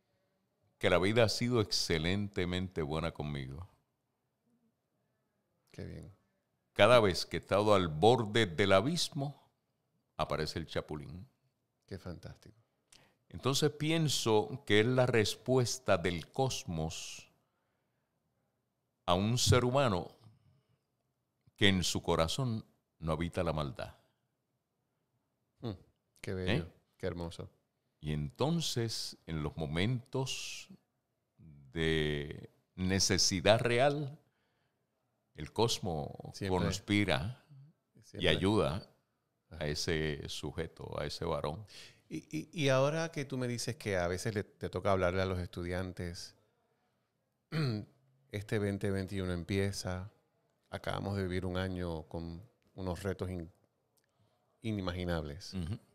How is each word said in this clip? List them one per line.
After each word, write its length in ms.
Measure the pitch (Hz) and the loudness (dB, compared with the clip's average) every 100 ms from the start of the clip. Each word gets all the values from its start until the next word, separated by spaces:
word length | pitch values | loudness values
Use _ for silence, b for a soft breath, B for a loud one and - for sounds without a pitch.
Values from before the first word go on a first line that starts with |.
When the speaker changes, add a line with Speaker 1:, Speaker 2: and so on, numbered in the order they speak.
| _ _ _ _ _ _ _ - | _ _ _ _ _ _ _ -2
Speaker 1:
Que 100 | 101 | 2
la 100 | 90 | 4
vida 260 | 95 110 | 4 4
ha 40 | 110 | 4
sido 320 | - 120 123 | 2 0 2
excelentemente 1200 | 104 - - 82 82 98 101 - 87 90 95 - | 2 0 0 0 2 0 -2 -4 -2 -2 -4 -4
buena 320 | 76 80 80 | -4 -2 -4
conmigo. 560 | - 76 71 65 69 92 _ _ _ _ _ _ _ _ _ _ _ _ _ _ _ _ _ _ _ _ | -6 -6 -6 -8 -12 -14 _ _ _ _ _ _ _ _ _ _ _ _ _ _ _ _ _ _ _ _
Speaker 2:
Qué 140 | - | -14
bien. 280 | 90 85 80 98 _ _ _ _ _ | -12 -12 -16 -20 _ _ _ _ _
Speaker 1:
Cada 280 | - 104 123 | 6 8 10
vez 260 | 104 85 - | 8 2 -2
que 100 | 85 | -6
he 40 | |
estado 340 | - 98 107 | 0 4 6
al 140 | 101 90 | 6 4
borde 580 | 76 107 120 107 113 104 | 6 6 6 4 2 2
del 260 | 80 101 | 2 6
abismo, 800 | 95 120 175 - 147 143 - _ _ _ _ _ _ _ - | 6 4 -2 -4 -4 -6 -8 _ _ _ _ _ _ _ -6
aparece 420 | 80 73 78 90 | -2 -2 -2 -4
el 80 | 80 | -4
chapulín. 600 | - - 78 67 87 113 _ _ _ _ _ | -6 -6 -8 -10 -14 -16 _ _ _ _ _
Speaker 2:
Qué 140 | - 92 | -14 -12
fantástico. 580 | 92 80 82 - - - _ _ _ b b b _ | -12 -12 -14 -18 -20 -20 _ _ _ b b b _
Speaker 1:
Entonces 420 | - 127 139 147 | -4 0 2 0
pienso 920 | - 151 165 151 - 117 107 - 131 | 0 0 2 2 2 4 4 2 -4
que 160 | - 104 | 2 4
es 60 | 117 | 6
la 180 | 127 123 | 4 4
respuesta 920 | 120 101 - - 127 117 - - 95 | 4 2 -2 0 2 2 -2 2 2
del 320 | 87 87 76 | 2 -4 -6
cosmos 960 | - 87 - - 80 80 - - - - _ _ _ _ _ _ _ _ _ _ _ _ _ _ _ _ _ - | -2 -2 -2 -6 -4 -4 -6 -12 -14 -18 _ _ _ _ _ _ _ _ _ _ _ _ _ _ _ _ _ 2
a 80 | |
un 220 | 90 104 120 | 2 4 2
ser 260 | - 127 | 4 6
humano 480 | 123 131 135 92 - - - - _ _ _ _ _ _ _ _ _ _ _ - | 4 2 2 0 -4 -14 -20 -20 _ _ _ _ _ _ _ _ _ _ _ 4
que 120 | 101 | 4
en 160 | 92 | 6
su 180 | 82 98 | 2 -2
corazón 600 | - 82 82 - 127 110 - _ _ - | 0 2 2 0 -2 -4 -8 _ _ -8
no 120 | 80 | -4
habita 300 | 80 85 - | -2 -2 -2
la 100 | 85 | -2
maldad. 420 | 80 71 - - - _ _ _ _ _ _ _ _ _ _ _ _ _ _ _ _ | -2 -4 -6 -12 -14 _ _ _ _ _ _ _ _ _ _ _ _ _ _ _ _
Speaker 2:
Mm, 120 | 123 92 - _ _ _ | -12 -12 -16 _ _ _
qué 120 | - | -8
bello, 280 | 95 92 113 | -4 -2 -2
Speaker 1:
¿Eh? 80 | 82 - _ - | -4 -14 _ -8
Speaker 2:
qué 100 | 95 | -6
hermoso. 440 | 87 85 - 87 _ _ _ _ _ | -6 -8 -10 -16 _ _ _ _ _
Speaker 1:
Y 100 | 76 | -4
entonces, 1040 | 76 73 - 131 170 156 - 117 - - - - | -4 -4 -2 -2 0 -2 -2 -4 -4 -10 -12 -8
en 160 | 80 | -4
los 140 | 73 82 | -4 -4
momentos 1120 | 78 80 104 127 - 131 131 - - - - 190 _ _ _ _ _ _ 82 71 69 | -4 0 0 -2 -4 -6 -4 -6 -8 -12 -16 -20 _ _ _ _ _ _ -20 -20 -10
de 760 | 82 80 80 76 73 73 - - _ _ - | -2 2 2 0 -2 -6 -10 -16 _ _ -4
necesidad 840 | 92 95 - 90 - 95 95 113 | 0 2 2 2 2 2 4 4
real, 580 | 120 120 143 147 139 151 _ _ _ _ _ _ _ _ _ _ _ | 4 2 2 0 -6 -10 _ _ _ _ _ _ _ _ _ _ _
el 180 | - 76 | -16 -8
cosmos 560 | - 117 - 95 78 71 - - | 0 0 0 -4 -4 -6 -10 -14
Speaker 2:
Siempre. 320 | - 98 92 | -8 -2 0
Speaker 1:
conspira 800 | 85 92 - 104 98 67 95 123 _ - 143 _ _ | 0 -2 0 2 2 0 -2 -8 _ -20 -20 _ _
y 60 | _ | _
Speaker 2:
Siempre. 240 | - - 85 | -18 -2 2
Speaker 1:
ayuda 580 | 78 92 107 73 82 - _ _ _ _ _ _ | 4 4 4 2 -2 -8 _ _ _ _ _ _
a 40 | 78 | -6
Speaker 2:
Ajá. 100 | 76 | -4
Speaker 1:
ese 600 | 73 - 80 78 71 - | -2 -2 0 -2 -4 -8
sujeto, 680 | - 76 78 82 - - 76 | -8 -8 -8 -8 -10 -10 -8
a 60 | |
ese 220 | 73 - 85 | -6 -6 -4
varón. 400 | 76 73 82 107 B B B - | -2 -4 -6 -12 B B B -12
Speaker 2:
Y, 160 | 160 - | -12 -8
y, 140 | 156 156 | -10 -8
y 160 | 185 139 | -2 2
ahora 420 | 131 139 160 165 | 4 2 0 -4
que 140 | 151 131 | -6 -6
tú 100 | 131 | -4
me 100 | 123 | -4
dices 280 | 120 - 113 | -4 -6 -6
que 220 | 107 92 | -2 0
a 100 | 87 | 0
veces 260 | 90 117 | -2 -2
le, 100 | 104 | -4
te 260 | 92 - - | -6 -8 -8
toca 220 | 95 101 | -2 2
hablarle 280 | 95 90 92 | 4 4 2
a 60 | 95 | 0
los 120 | 92 | -2
estudiantes, 960 | 87 - 87 90 92 87 87 85 - _ _ _ _ _ _ _ _ _ _ _ - | -6 -6 -4 -4 -6 -8 -8 -10 -14 _ _ _ _ _ _ _ _ _ _ _ -8
<clears throat> 800 | 156 139 107 - _ _ _ _ | -2 -2 -2 -6 _ _ _ _
este 260 | 104 101 110 | -8 -4 -2
veinte 320 | 101 98 104 | 0 0 -2
veintiuno 420 | 95 95 98 90 | -2 -4 -4 -2
empieza, 760 | 87 85 98 98 98 - 90 95 _ _ _ _ _ _ | -4 -2 0 0 -2 -6 -8 -10 _ _ _ _ _ _
acabamos 460 | - - 98 98 101 | -8 -4 -4 -2 -2
de 80 | |
vivir 200 | 92 92 | -2 -2
un 140 | 90 90 | -2 -2
año 460 | 95 90 87 82 | -4 -4 -6 -6
con 380 | 78 85 82 85 107 _ _ | -8 -10 -8 -12 -16 _ _
unos 280 | - 92 82 | -10 -6 -4
retos 260 | 98 92 90 | -4 -4 -6
in-, 200 | 90 85 _ _ _ _ _ _ _ _ _ _ _ | -8 -10 _ _ _ _ _ _ _ _ _ _ _
inimaginables 880 | 113 104 90 87 90 85 73 76 - | -6 -4 -4 -4 -2 -2 -4 -10 -10
Speaker 1:
Ujú. 240 | 95 82 - _ | -6 -6 -6 _